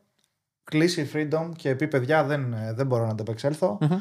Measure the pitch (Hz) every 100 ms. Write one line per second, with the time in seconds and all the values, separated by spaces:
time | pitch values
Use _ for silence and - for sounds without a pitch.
0 | _ _ _ _ _ _ - 156 170 170
1 | 143 151 151 156 165 165 143 131 151 139
2 | 123 156 139 147 127 113 110 113 139 120
3 | 113 110 107 113 139 151 185 202 151 185